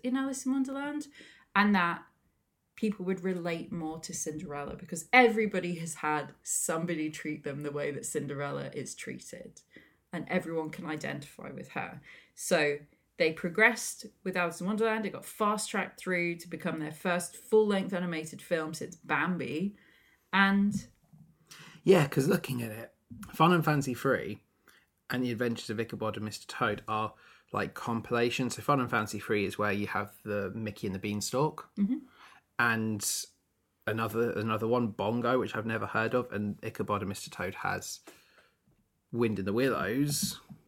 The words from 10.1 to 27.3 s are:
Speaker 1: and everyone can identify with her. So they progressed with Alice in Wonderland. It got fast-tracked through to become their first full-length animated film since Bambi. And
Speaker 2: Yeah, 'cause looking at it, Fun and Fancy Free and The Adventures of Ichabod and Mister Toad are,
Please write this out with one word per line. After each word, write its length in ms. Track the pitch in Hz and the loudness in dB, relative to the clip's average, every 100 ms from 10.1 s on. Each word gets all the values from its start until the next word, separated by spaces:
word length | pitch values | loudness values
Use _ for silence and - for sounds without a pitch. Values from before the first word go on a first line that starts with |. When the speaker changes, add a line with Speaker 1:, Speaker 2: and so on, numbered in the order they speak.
Speaker 1:
and 140 | 175 - | -10 -2
everyone 440 | 180 165 165 156 | -2 -2 -4 -4
can 160 | - 143 | -6 -8
identify 640 | 156 139 143 - - 139 | -6 -6 -8 -10 -14 -14
with 180 | 135 - | -12 -10
her. 320 | - - - - - - - | -8 -8 -10 -18 -20 -20 -8
So 440 | - 175 147 147 - _ _ - | 2 4 4 0 -6 _ _ 0
they 160 | 165 | 0
progressed 720 | 160 180 165 220 220 - - - _ | 0 -2 4 4 4 -6 -8 -12 _
with 120 | 185 185 | -4 0
Alice 240 | 170 165 | 0 -2
in 60 | 180 | -2
Wonderland. 380 | 214 226 220 208 | 2 2 2 -2
It 60 | |
got 120 | - - | -6 -10
fast-tracked 720 | - 208 208 - 202 - - | 0 2 2 0 -2 -4 -4
through 380 | - 175 170 170 | -2 0 0 -2
to 100 | - | -8
become 320 | 165 175 160 | -6 -4 -4
their 120 | 151 | -6
first 440 | 156 185 175 175 - | -4 0 0 -2 -10
full-length 560 | - 220 214 196 190 | 4 6 6 4 0
animated 480 | 180 180 160 160 - | -2 -2 -2 -6 -8
film 320 | - 165 160 | -2 0 0
since 220 | 170 - - | -6 -10 -10
Bambi. 800 | - 147 165 175 131 151 202 - _ _ _ _ _ | -2 2 2 0 -2 -2 -2 -4 _ _ _ _ _
And 400 | 190 196 202 202 202 - _ _ - - _ - - - - | 6 6 6 4 2 -4 _ _ -20 -20 _ -20 -20 -20 0
Speaker 2:
Yeah, 240 | 170 185 147 | 6 6 6
'cause 200 | 143 139 | 4 4
looking 340 | 196 - 127 | 2 0 -4
at 100 | 113 | -6
it, 220 | 110 117 _ - - - | -8 -14 _ -18 -16 -4
Fun 180 | - 165 | 4 6
and 100 | 175 151 | 6 4
Fancy 280 | 147 135 | 2 0
Free 480 | 120 139 104 64 104 _ _ _ _ _ _ - | 0 2 2 0 -8 _ _ _ _ _ _ -6
and 140 | 123 | -2
The 80 | 123 | 0
Adventures 380 | 113 123 117 - | 0 0 -2 -4
of 100 | 107 | -4
Ichabod 360 | 110 104 107 104 | -4 -4 -4 -4
and 80 | 107 | -6
Mister 200 | - - | -8 -8
Toad 380 | - 117 104 - | 0 0 0 -2
are, 260 | 110 107 - - | -2 -2 -6 -20